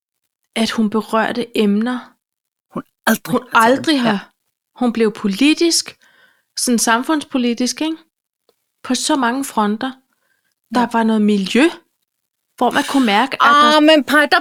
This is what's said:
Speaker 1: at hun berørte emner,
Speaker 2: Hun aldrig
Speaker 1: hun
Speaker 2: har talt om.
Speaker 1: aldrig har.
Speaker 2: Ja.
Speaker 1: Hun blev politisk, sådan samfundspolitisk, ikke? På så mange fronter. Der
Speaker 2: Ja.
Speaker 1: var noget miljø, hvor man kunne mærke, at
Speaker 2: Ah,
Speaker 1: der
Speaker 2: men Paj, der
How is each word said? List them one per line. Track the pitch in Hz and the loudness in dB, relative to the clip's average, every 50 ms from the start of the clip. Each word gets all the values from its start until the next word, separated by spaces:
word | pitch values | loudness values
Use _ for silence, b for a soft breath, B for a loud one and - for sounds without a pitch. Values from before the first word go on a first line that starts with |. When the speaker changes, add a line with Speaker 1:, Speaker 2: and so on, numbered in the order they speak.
| _ _ _ _ _ _ _ _ _ _ _ | _ _ _ _ _ _ _ _ _ _ _
Speaker 1:
at | 233 226 220 | -4 -4 -4
hun | - - 226 208 | -2 -2 -2 -2
berørte | 208 220 214 - - 220 220 - - 240 226 - _ - | -2 -4 -6 -2 -2 -2 -2 -2 -4 -6 -8 -8 _ -2
emner, | 220 202 202 208 220 247 247 247 - - _ _ _ _ _ _ _ _ _ _ _ _ | 0 0 0 0 -2 -4 -6 -8 -10 -16 _ _ _ _ _ _ _ _ _ _ _ _
Speaker 2:
Hun | _ - - - _ _ _ | _ -14 -14 -14 _ _ _
aldrig | - 226 - - - - | -2 -2 -2 -2 -4 -4
Speaker 1:
hun | 247 247 - - | -4 -4 0 0
Speaker 2:
har | 240 | 2
talt | 226 233 254 | 4 4 2
om. | 277 | 2
Speaker 1:
aldrig | - 330 311 269 | 0 -2 0 0
har. | 240 226 | 0 0
Speaker 2:
Ja. | 208 196 - - _ _ _ _ _ _ _ _ _ | -2 -2 -6 -12 _ _ _ _ _ _ _ _ _
Speaker 1:
Hun | - 247 247 226 | -4 -4 -2 0
blev | 226 226 214 214 | 0 0 -2 -2
politisk, | - - 208 190 196 269 294 311 - 339 339 330 - - - - b b b b b b b b b b b b - | -2 -4 -4 -2 2 2 2 2 2 0 0 0 -2 -4 -6 -14 b b b b b b b b b b b b -6
sådan | - - 240 220 | -2 -2 0 0
samfundspolitisk, | - - 226 233 262 - 320 294 277 - - 262 240 240 233 226 247 240 - - | 0 0 0 -2 0 -2 -4 -4 -4 -4 -4 -2 -2 -2 -2 -2 -4 -6 -4 -6
ikke? | 311 320 320 311 - _ _ _ _ _ _ _ _ _ _ _ _ _ _ _ _ | -6 -6 -6 -8 -12 _ _ _ _ _ _ _ _ _ _ _ _ _ _ _ _
På | - 254 | -6 -6
så | 247 - - 302 | -4 -2 -2 -2
mange | 277 254 233 240 269 269 | 0 0 -2 -2 -4 -6
fronter. | 269 - - 214 208 208 220 262 262 254 - _ _ _ _ _ _ _ _ _ _ _ _ _ _ 226 | -6 -2 -2 0 0 -2 -2 -4 -8 -8 -12 _ _ _ _ _ _ _ _ _ _ _ _ _ _ -2
Der | 247 | -2
Speaker 2:
Ja. | 240 233 - | -2 0 0
Speaker 1:
var | 233 226 | 0 0
noget | 220 220 220 208 | 2 2 2 2
miljø, | 208 214 202 190 185 - 226 277 339 - - _ _ _ _ _ _ _ _ _ _ _ _ _ _ _ | 2 2 0 0 0 2 2 2 2 0 -4 _ _ _ _ _ _ _ _ _ _ _ _ _ _ _
hvor | _ 247 240 | _ -2 -2
man | 240 302 285 - | 0 -2 -4 0
kunne | - 277 262 | 0 0 2
mærke, | 220 196 208 214 175 - | 2 2 2 0 0 -2
at | - | 0
Speaker 2:
Ah, | - 277 285 294 294 294 302 | 2 4 4 4 4 4 4
Speaker 1:
der | 311 | 4
Speaker 2:
men | 302 311 320 302 254 | 6 6 4 4 2
Paj, | - 262 302 294 | 2 2 2 2
der | 285 - 359 | 2 2 -2